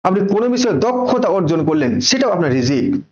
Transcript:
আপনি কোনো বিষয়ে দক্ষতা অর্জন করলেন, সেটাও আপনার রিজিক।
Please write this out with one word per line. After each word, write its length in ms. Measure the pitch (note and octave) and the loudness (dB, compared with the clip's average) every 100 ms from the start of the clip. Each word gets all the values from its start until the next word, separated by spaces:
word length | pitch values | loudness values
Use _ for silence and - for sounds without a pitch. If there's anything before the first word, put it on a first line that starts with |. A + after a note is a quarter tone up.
আপনি 240 | F3+ G3 G3 | 0 0 0
কোনো 220 | G3+ A#3+ | 0 0
বিষয়ে 240 | B3 B3 | 0 0
দক্ষতা 540 | C#3 A3+ B3+ B3 B3 A3+ | 0 0 0 -2 0 0
অর্জন 380 | F#3+ D#3 D#3+ | 0 0 0
করলেন, 340 | D3+ D#3 B2+ G#2+ | 0 0 0 0
সেটাও 320 | - B3+ B3+ | -2 0 0
আপনার 200 | F#3 D#3 | 0 0
রিজিক। 420 | C3 B2 C#3 F#2+ F#2+ - | 0 0 0 0 -2 -6